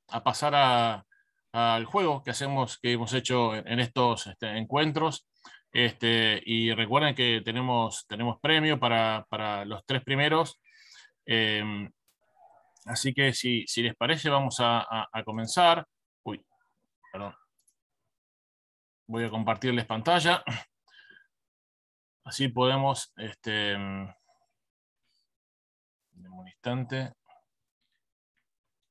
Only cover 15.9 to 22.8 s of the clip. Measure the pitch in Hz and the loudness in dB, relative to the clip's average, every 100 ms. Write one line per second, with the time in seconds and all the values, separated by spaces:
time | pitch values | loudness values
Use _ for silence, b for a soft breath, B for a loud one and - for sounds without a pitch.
15.9 | _ _ _ - 104 _ _ _ _ _ | _ _ _ -12 -12 _ _ _ _ _
16.9 | _ _ 95 101 - _ _ _ _ _ | _ _ -12 -12 -14 _ _ _ _ _
17.9 | _ _ _ _ _ _ _ _ _ _ | _ _ _ _ _ _ _ _ _ _
18.9 | _ - 113 117 110 107 113 131 123 117 | _ -8 -4 -2 -2 0 0 0 0 0
19.9 | 110 117 175 160 175 - 113 - _ _ | -2 2 2 4 2 -2 -10 -12 _ _
20.9 | b b b b _ _ _ _ _ _ | b b b b _ _ _ _ _ _
21.9 | _ _ _ - - 135 120 127 135 | _ _ _ -10 -2 -2 2 2 2